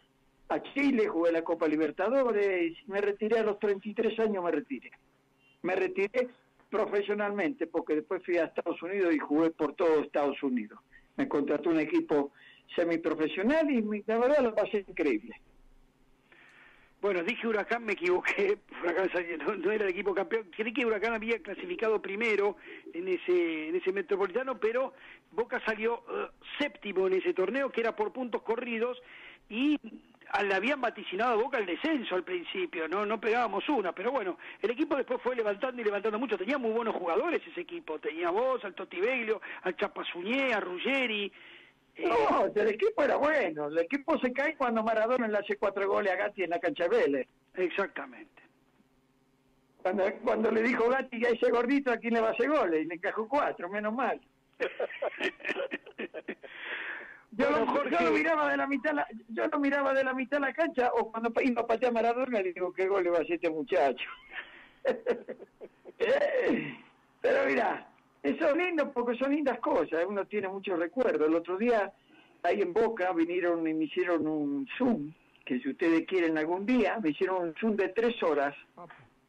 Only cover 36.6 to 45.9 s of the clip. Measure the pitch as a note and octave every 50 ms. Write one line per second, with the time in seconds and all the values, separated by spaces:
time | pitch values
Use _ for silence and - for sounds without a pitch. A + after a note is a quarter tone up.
36.6 | A#3+ A3+ G#3+ A#3 A#3 A3 F3+ - F3+ E3+ E3 G3 C#4+ F4 D4+ G#3 - E3+ - F3
37.6 | F3 - E3+ E3+ D3+ - D#3 D3+ - D3+ D3+ E3 F3 E3+ E3+ G#3 B3 C4 B3+ A#3
38.6 | - G3 F3+ - F#3+ - - F3 F#3+ A#3+ C4 B3+ A#3 G#3+ G#3+ F#3+ - - - -
39.6 | - F#3 F3 - G#3 G3 - G3 E3 - - F3 F3 G3+ A#3+ C#4 C4+ C4 A#3 G3+
40.6 | F#3 F3+ F3+ F3 D#3+ A3 C4+ C4+ B3+ A#3+ G#3+ G#3 G3+ G3 - - - - - -
41.6 | - - _ _ _ _ _ - - - A3+ - - G#4 - - G#3 F#3+ G3 G#3
42.6 | G#3+ A3 G#3 A3+ F#4+ A4 A4 - D4 B3+ - - C4+ D4+ D#4 C#4+ A3 E3+ D#3+ D3
43.6 | D3 D3 D#3 E3 E3+ E3 - C#4+ C#4 - D#4+ B3 - B3 B3+ C4+ C#4 D#4 D#4 -
44.6 | C4 A#3+ A3+ A3+ G#3+ A3+ A3+ G#3+ G#3+ A#3 B3+ B3+ A#3+ A3 G#3 G3+ G3 - G3+ -
45.6 | - G3+ G3 G3+ G3+ G3